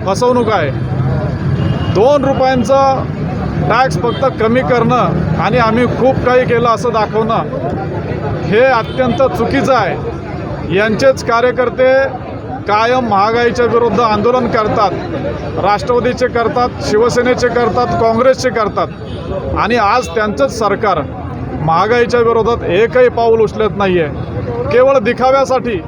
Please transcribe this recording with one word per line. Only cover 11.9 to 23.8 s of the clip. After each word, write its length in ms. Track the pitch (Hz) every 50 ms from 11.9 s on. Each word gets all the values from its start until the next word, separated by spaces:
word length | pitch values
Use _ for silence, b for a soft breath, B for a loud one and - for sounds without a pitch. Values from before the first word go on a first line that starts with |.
| 262 269 269 262 - - - - - - - - - - - -
कायम 400 | 202 214 226 240 254 262 247 226
महागाईच्या 560 | 202 190 202 226 226 240 240 233 - 247 233
विरुद्ध 340 | 226 220 233 240 226 202 214
आंदोलन 460 | 240 220 214 208 208 240 247 254 247 214
करतात, 420 | 180 226 214 214 208 233 208 185 175 170 - - 160 - - - - - - - - 156
राष्ट्रवादीचे 640 | 156 196 208 202 - - 240 240 220 247 240 - 247 233
करतात, 400 | 190 233 233 220 - 247 247 240 - -
शिवसेनेचे 680 | - - 208 214 233 233 - 247 233 247 247 - - -
करतात, 380 | 240 240 240 220 - 254 247 - 233 -
काँग्रेसचे 480 | 220 226 226 226 262 262 262 254 - 254
करतात 1080 | 196 233 214 202 - 196 170 - - - - - - - - - - 190 - - - 147
आणि 180 | 165 196 240
आज 320 | 240 208 196 220 254 226 -
त्यांचंच 500 | - 226 214 214 190 - 277 262 - -
सरकार 420 | 214 202 202 196 220 202 180 156 135 - - - - - - - - - - -
महागाईच्या 580 | 151 160 160 170 196 214 240 240 240 - 233 240
विरोधात 420 | 233 233 233 226 214 226 233 - -
एकही 420 | - 170 196 226 233 - 254 247 240
पाऊल 320 | - 240 233 226 226 226
उचलत 360 | 214 202 - 214 220 202 -
नाहीये. 280 | 202